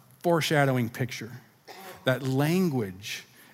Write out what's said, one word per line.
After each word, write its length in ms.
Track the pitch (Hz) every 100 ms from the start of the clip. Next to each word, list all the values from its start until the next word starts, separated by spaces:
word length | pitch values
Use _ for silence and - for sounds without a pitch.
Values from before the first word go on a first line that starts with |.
| - -
foreshadowing 680 | 180 165 - 151 139 127 110
picture. 440 | - 123 - 113 120 - _ - - - -
That 180 | 131 127
language 1000 | 135 131 147 180 180 131 98 92 104 - - - -